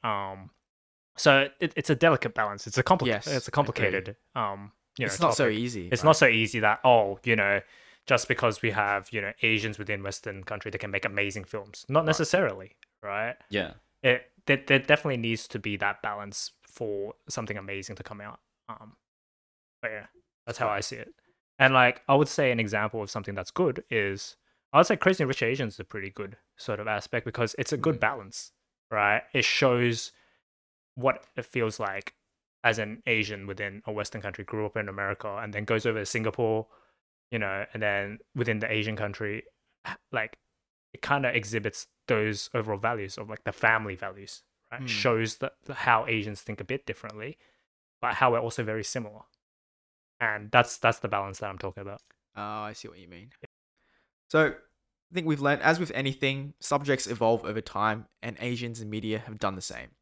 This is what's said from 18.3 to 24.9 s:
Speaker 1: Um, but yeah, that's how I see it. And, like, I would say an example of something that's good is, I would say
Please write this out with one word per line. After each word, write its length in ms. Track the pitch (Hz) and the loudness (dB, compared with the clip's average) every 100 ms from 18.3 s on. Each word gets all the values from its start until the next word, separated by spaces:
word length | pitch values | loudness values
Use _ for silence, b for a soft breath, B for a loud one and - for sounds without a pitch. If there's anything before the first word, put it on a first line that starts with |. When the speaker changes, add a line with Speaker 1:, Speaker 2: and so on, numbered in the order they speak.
| 117 _ _ - | -16 _ _ -16
Speaker 1:
Um, 260 | 110 110 _ _ _ _ _ _ _ _ - | -16 -16 _ _ _ _ _ _ _ _ -12
but 100 | 113 | -10
yeah, 140 | 107 - _ _ _ - | -10 -14 _ _ _ -10
that's 100 | 113 | -2
how 120 | 113 | 0
I 100 | 101 | 0
see 160 | - 117 | -4 -8
it. 180 | - - _ _ _ - | -14 -20 _ _ _ 4
And, 140 | 135 | 6
like, 280 | 131 123 - - | 8 6 4 4
I 80 | 139 | 6
would 140 | 147 | 6
say 200 | - 135 | 4 2
an 80 | 120 | 2
example 420 | 107 104 107 113 | 0 0 -2 -4
of 80 | 101 | -6
something 240 | - 101 101 | -6 -6 -6
that's 160 | 87 | -6
good 320 | - 175 127 - | 2 2 2 -2
is, 460 | 113 101 98 - - _ _ _ | 0 0 -2 -8 -16 _ _ _
I 40 | 143 | 6
would 100 | |
say 80 | 175 | 6